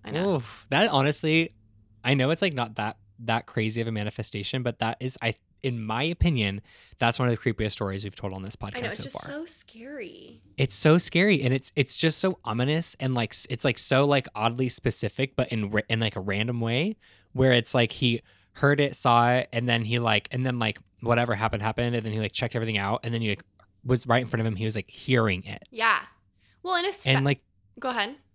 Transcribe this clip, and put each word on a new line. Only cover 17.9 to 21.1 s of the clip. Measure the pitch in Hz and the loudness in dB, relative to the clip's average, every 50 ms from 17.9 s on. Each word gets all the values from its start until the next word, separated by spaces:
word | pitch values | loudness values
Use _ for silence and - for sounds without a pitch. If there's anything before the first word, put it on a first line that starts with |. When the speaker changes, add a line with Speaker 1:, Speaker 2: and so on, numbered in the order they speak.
| - | 0
Speaker 2:
he | - 127 120 117 - - _ _ _ _ _ _ | 0 0 0 0 0 -4 _ _ _ _ _ _
heard | - 139 143 143 143 | 2 2 4 4 4
it, | 143 139 - | 2 0 -2
saw | - - 123 117 120 117 123 | 0 2 4 6 6 6 6
it, | 123 127 - - | 4 2 0 -2
and | 117 117 123 | -4 -2 0
then | 123 117 117 110 | 2 2 2 2
he, | 110 120 | 0 0
like, | 120 120 113 107 104 - - | 0 2 2 2 2 0 -2
and | - 127 127 | -4 -4 -2
then, | 131 123 120 | -2 -2 -2
like, | 113 107 - - - _ _ _ | -2 -2 -2 -6 -12 _ _ _
whatever | 117 117 | 0 2